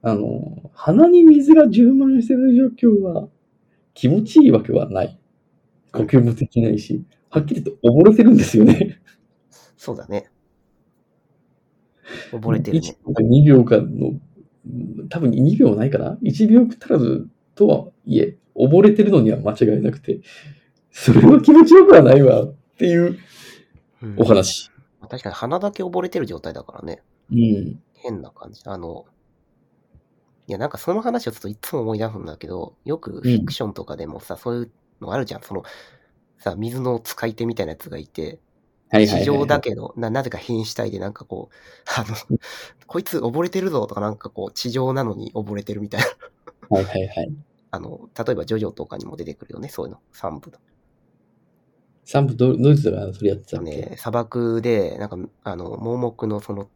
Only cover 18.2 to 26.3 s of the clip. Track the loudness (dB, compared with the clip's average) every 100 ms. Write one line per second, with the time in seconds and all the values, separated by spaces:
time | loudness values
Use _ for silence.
18.2 | -2 -6 _ -2 2 6 6 4 2 2
19.2 | 2 -2 -6 -2 0 0 -4 -6 -10 -10
20.2 | _ -20 -20 -20 _ _ _ -6 4 6
21.2 | 8 8 8 8 10 10 10 8 8 6
22.2 | 6 4 0 -10 _ _ -2 0 -2 -4
23.2 | _ -20 -20 -20 _ _ _ _ -16 -2
24.2 | 2 2 2 -6 -14 _ _ _ -18 -14
25.2 | -14 -12 -8 -6 -8 -10 -10 -8 -8 -8
26.2 | -10